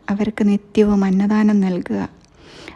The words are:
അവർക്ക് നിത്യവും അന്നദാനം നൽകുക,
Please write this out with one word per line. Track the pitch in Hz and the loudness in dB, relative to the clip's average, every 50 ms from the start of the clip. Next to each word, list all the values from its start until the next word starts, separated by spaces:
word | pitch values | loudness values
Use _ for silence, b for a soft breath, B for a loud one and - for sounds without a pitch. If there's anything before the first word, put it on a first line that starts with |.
| _ - | _ -6
അവർക്ക് | 202 202 208 214 220 - 220 | -4 -4 -4 -4 -2 0 0
നിത്യവും | 202 202 202 - - - 220 214 208 208 196 196 | 0 0 0 -4 -2 0 2 2 2 2 2 2
അന്നദാനം | 196 185 190 202 208 214 214 214 208 208 202 | 2 0 0 0 0 2 2 2 2 2 2
നൽകുക, | 190 185 180 175 - - 220 196 185 - - - _ _ B B B B B B B B B | 0 0 -2 -4 -6 -6 -6 -6 -6 -8 -12 -18 _ _ B B B B B B B B B